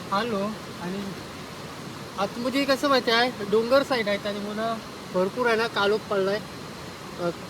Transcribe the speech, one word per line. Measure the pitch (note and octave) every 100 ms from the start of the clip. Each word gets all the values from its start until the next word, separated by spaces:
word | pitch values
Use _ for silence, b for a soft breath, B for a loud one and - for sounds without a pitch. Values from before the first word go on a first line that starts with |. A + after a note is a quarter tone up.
| -
आलो | G3 A#3+ G3+ G3+ G#3+ - -
आणि | F3 G3 G3+ - - - - - - - - - - -
आतमध्ये | G3 A#3+ B3 C4
कसं | C#4 C4 C#4+
माहिती | C4 A#3+
आहे, | A3+ B3 G#3 G3+
डोंगर | G#3+ A3+ C4+
साईड | C4+ B3+ G3+
आहे, | G3
त्याच्यामुळं | G#3 G3+ G#3 G#3 A3+ A3 - - -
भरपूर | F#3 F#3+ B3 A#3+
आहे | A3
ना | A3+
काळोख | G#3+ G3+ G#3 -
पडलाय. | G3+ F#3+ G#3 - - - - - - - -
अ, | F3 E3 -